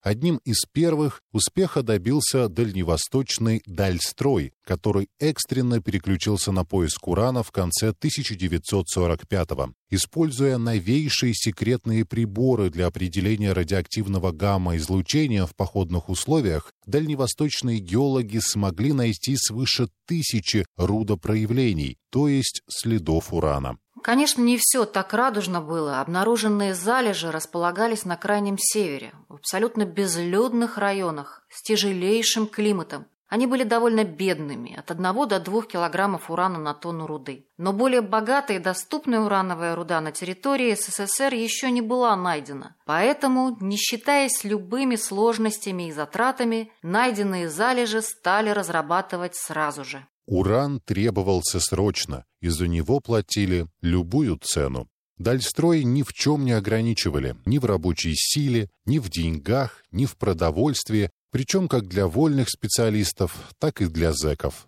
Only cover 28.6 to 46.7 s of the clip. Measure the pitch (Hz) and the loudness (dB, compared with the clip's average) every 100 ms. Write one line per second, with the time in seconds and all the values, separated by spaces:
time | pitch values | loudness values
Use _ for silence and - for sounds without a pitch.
28.6 | - 214 185 139 117 - _ 147 - 190 | 0 0 -2 -4 -10 -18 _ -12 -6 0
29.6 | 226 226 202 170 196 170 175 190 247 233 | 0 0 -2 0 -2 0 0 2 2 2
30.6 | 233 220 202 196 180 151 143 - _ - | 0 0 -2 0 -4 -6 -12 -18 _ -16
31.6 | - 214 202 185 185 220 220 226 214 214 | -2 0 2 0 2 2 2 0 -2 0
32.6 | 208 196 160 139 - _ _ 214 247 254 | 0 0 -4 -10 -14 _ _ -2 0 0
33.6 | 233 233 233 220 202 151 190 156 151 123 | 2 2 4 4 0 0 0 0 -4 -10
34.6 | 120 - - 165 185 208 277 190 170 214 | -12 -14 -10 -4 -2 0 0 0 0 -4
35.6 | 220 175 170 170 202 170 - 170 185 170 | -2 -2 -2 0 0 -2 -4 -2 -2 -2
36.6 | 151 147 170 165 156 151 131 131 _ - | -6 -6 -8 -8 -6 -8 -10 -14 _ -6
37.6 | 180 196 262 247 208 220 220 277 277 190 | -4 0 2 2 2 -2 2 0 0 -2
38.6 | 180 180 - 311 285 226 214 202 185 170 | -2 -4 -6 -6 0 0 2 2 0 -2
39.6 | 170 165 170 165 156 147 180 185 277 277 | -2 -4 -2 -2 -2 -8 -8 -4 -2 2
40.6 | 247 202 - - 196 - 277 247 226 - | 2 0 -4 -4 -4 0 0 0 -2 -2
41.6 | 262 240 220 254 240 196 180 156 139 139 | -2 -2 0 2 2 2 0 -2 -6 -12
42.6 | - _ - 156 220 294 269 254 254 233 | -14 _ -2 2 2 2 2 2 0 -2
43.6 | 190 202 - 233 - 285 269 - 202 208 | -4 -2 -2 -2 2 2 2 0 -2 -4
44.6 | 180 247 269 226 - 196 226 220 220 214 | -2 -2 0 0 -2 2 2 4 0 -2
45.6 | - 185 170 151 147 - 247 262 240 226 | -6 -6 -6 -6 -6 0 0 2 0 0
46.6 | 220 | -4